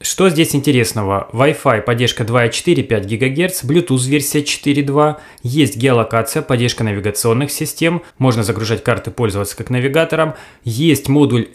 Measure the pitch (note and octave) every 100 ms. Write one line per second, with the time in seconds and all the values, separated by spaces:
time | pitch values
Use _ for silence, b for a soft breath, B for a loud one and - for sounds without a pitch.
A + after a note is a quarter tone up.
0 | - - F#3 D#3 D#3 C#3+ D3+ C3 A2+ A#2
1 | G2 G2 - A2+ C#3+ - C#3+ A2 A#2+ A#2
2 | A#2+ - A2 B2 A#2 - - D3+ G#2 A2
3 | G2 A2 C3 C#3 F3+ - B2 E3 F3 C3
4 | B2+ D3 C#3+ D3+ D3 - C#3+ C#3+ C#3+ C#3+
5 | D3+ D3 B B A#2+ C#3+ C3 A#2 C3 A#2+
6 | A2 A#2 A2 D#3 D3 B2 A#2+ - A2+ G2+
7 | G#2 - A#2 A2+ C#3+ - D#3 - E3 E3+
8 | B - C3 A2+ G#2+ A2 A2 A2+ - G#2
9 | - - A2+ G2 G2+ - A2 B2 C3 D3+
10 | E3 E3+ D#3 B B B A#2 A2 D#3+ C#3
11 | - C#3 C#3 A#2+ G#2+